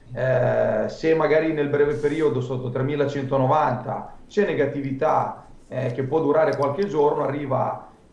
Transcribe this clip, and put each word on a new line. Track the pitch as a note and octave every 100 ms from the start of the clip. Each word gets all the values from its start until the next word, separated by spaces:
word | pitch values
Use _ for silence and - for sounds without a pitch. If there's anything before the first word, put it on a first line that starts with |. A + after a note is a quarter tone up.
| -
eh, | B2 B2+ B2+ B2 B2+ - G#2+ -
se | - D#3+ D#3+
magari | D3+ D#3 D#3+
nel | D3+ C#3+
breve | C#3+ D3 C3+
periodo | D3 D#3 D3+ B2+
sotto | B2+ B2+ B2+
tremilacentonovanta | C3 C3+ D3 C#3 C#3 B2 C3+ C3 D3+ C3+ A#2 A2 G#2+ - - -
c'è | G#3 F#3+
negatività, | C#3 C3+ C#3+ C3+ C3+ B2+ B2 A2+ - - - -
eh, | - A2+
che | C3
può | C3 D#3
durare | C#3+ D3+ D3 C3
qualche | C#3 F#3 G3+
giorno, | D3 C#3+ D3+
arriva, | C#3 D3 C#3 B2+ - - - - -